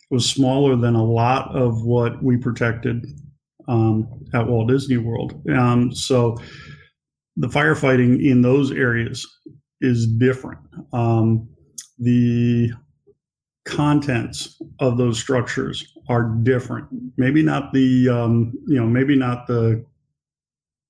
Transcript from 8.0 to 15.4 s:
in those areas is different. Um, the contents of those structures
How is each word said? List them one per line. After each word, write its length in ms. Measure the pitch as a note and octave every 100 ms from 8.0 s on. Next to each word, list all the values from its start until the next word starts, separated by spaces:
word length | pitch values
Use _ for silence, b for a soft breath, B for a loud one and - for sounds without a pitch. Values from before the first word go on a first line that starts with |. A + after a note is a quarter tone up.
| B2 B2+
in 180 | C3+ B2
those 300 | B2 C#3+ C3+
areas 540 | C#3 B2 A#2 A2+ B2 - _ - - _ _
is 260 | C3 A#2
different. 540 | A2+ A2+ B2+ C3 - - - - -
Um, 580 | B2 A#2 A2+ A2+ A2 - _ _ - - -
the 760 | A#2+ B2 A#2+ A#2+ A#2+ A#2+ A#2 - _ _ _ _ _ _ _ _
contents 960 | - - D3 D3 C#3+ A#2 A#2+ - - - - -
of 180 | C3 A#2+
those 220 | A#2+ A#2
structures 680 | - B2+